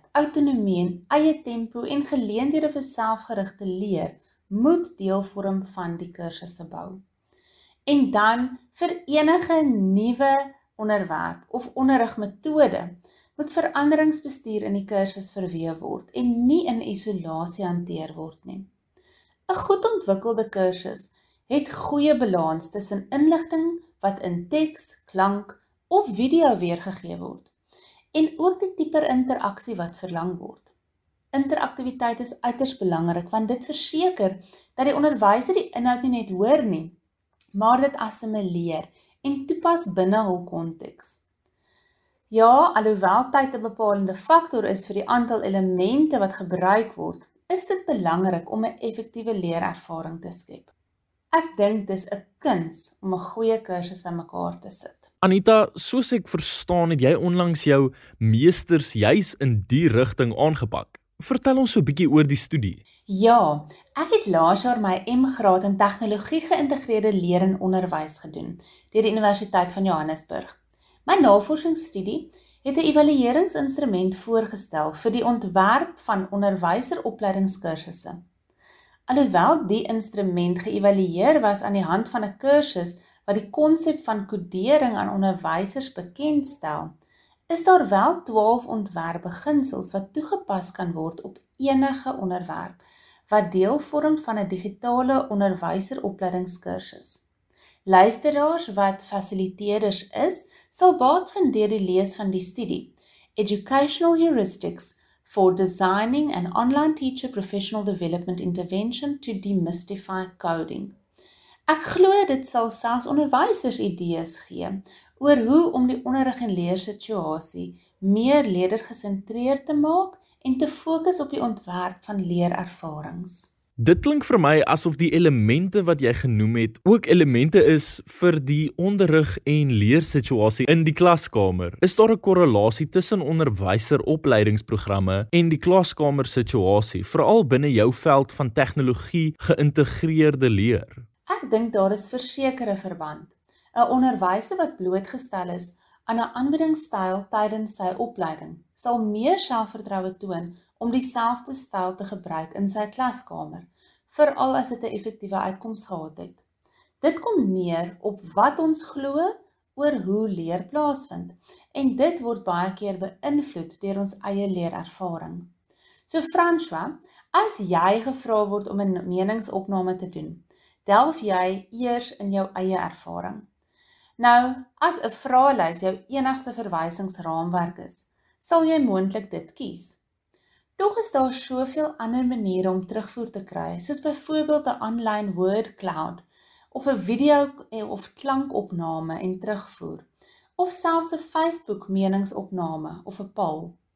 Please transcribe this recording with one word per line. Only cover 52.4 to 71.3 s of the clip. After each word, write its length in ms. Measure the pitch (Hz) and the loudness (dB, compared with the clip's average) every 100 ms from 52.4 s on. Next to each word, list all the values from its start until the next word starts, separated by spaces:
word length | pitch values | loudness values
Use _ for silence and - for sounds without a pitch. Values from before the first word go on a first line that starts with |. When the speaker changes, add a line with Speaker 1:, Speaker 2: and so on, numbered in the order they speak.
| 294 190 165 - - _ | -2 -2 -2 -10 -18 _
Speaker 1:
om 120 | 190 | -6
'n 60 | 185 | -6
goeie 420 | - 226 226 220 | -6 -4 0 0
kursus 420 | 220 180 175 185 | -2 -8 -8 -10
bymekaar 560 | 180 170 170 180 175 175 | -10 -10 -10 -8 -8 -8
te 80 | - | -14
sit. 260 | - - _ _ _ 190 | -14 -14 _ _ _ 2
Speaker 2:
Anita, 460 | 190 196 220 208 | 4 6 6 6
soos 380 | - - 247 240 | 0 -4 -2 0
ek 140 | 240 - | -2 -2
verstaan, 640 | 175 - - - 175 170 | -6 -4 -6 -2 2 2
het 80 | 151 | 4
jy 140 | 127 165 | 4 4
onlangs 460 | 175 175 175 156 147 | 2 2 2 2 4
jou 220 | 139 131 - - - | 4 4 0 -16 -2
meesters 720 | 110 110 160 180 - 165 - | 4 6 6 4 4 2 2
juis 400 | 113 104 190 190 - | 2 4 4 2 -2
in 240 | 135 107 92 | 0 0 2
die 220 | 131 175 | 4 4
rigting 400 | 110 123 - 120 - | 4 2 2 -2 2
aangepak. 640 | 151 156 113 - - - _ - - | 0 0 -4 -6 -8 -16 _ -12 -4
Vertel 320 | 262 277 262 | 0 2 4
ons 140 | 254 | 4
so 60 | 220 | 2
'n 60 | 147 | 2
bietjie 200 | 147 170 | 2 4
oor 180 | 151 | 4
die 140 | 143 139 | 4 2
studie. 480 | - 151 101 - - _ - | -2 -2 -4 -6 -14 _ -8
Speaker 1:
Ja, 600 | 190 220 233 165 147 - - _ - | 2 6 6 4 0 -6 -20 _ -8
ek 180 | - | 0
het 140 | 440 208 | 0 2
laas 340 | 170 165 196 | 4 4 4
jaar 180 | 254 240 | 2 0
my 220 | 202 180 - | 0 0 0
M-graad 560 | 247 262 262 208 185 | 0 2 2 4 4
in 140 | 196 196 | 4 2
tegnologie 640 | 202 196 220 208 - 320 | 2 0 -4 -4 -2 -4
geïntegreerde 720 | 320 311 277 277 254 220 214 | 0 0 0 -2 -2 0 2
leer 280 | 196 175 175 | 2 2 2
en 180 | 190 190 | 2 0
onderwys 600 | 185 185 180 160 156 - | 0 0 0 -4 -6 -12
gedoen 400 | 156 - - - - _ _ | -16 -12 -12 -14 -18 _ _
deur 100 | 214 | 0
die 100 | 220 | 2
Universiteit 600 | 220 208 202 208 190 175 | 4 2 2 0 0 0
van 140 | 196 190 | -2 -2
Johannesburg. 720 | 165 156 156 - - - - _ _ _ _ - | 0 -2 -8 -8 -12 -12 -18 _ _ _ _ 0
My 80 | 381 | 4
navorsingsstudie 1160 | 254 | 8